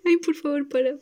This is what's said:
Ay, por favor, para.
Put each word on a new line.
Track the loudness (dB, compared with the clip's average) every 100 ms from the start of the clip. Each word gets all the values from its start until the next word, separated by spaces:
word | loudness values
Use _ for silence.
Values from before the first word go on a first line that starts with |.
Ay, | 4 2
por | 2
favor, | -4 -2 -4 -2
para. | 0 0 -2